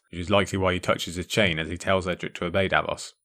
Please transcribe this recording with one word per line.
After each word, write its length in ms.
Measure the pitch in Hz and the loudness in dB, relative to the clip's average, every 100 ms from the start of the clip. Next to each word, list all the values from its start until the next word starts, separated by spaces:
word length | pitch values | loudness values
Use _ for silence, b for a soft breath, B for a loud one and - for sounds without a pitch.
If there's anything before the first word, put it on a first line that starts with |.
| _ | _
which 100 | 87 | -8
is 100 | 87 | 2
likely 280 | 101 98 98 | 2 2 2
why 160 | 92 | 2
he 40 | 90 | 2
touches 380 | - - - 87 | 0 -2 -2 -6
his 100 | 85 | -2
chain 320 | - 101 78 | 2 2 2
as 100 | 80 | -4
he 80 | 87 | -4
tells 300 | - 95 90 | 0 0 0
Edric 280 | 85 90 | -4 -6
to 100 | - | -6
obey 240 | 87 95 92 | -2 0 2
Davos. 460 | 78 80 - - - | 2 0 -4 -8 -18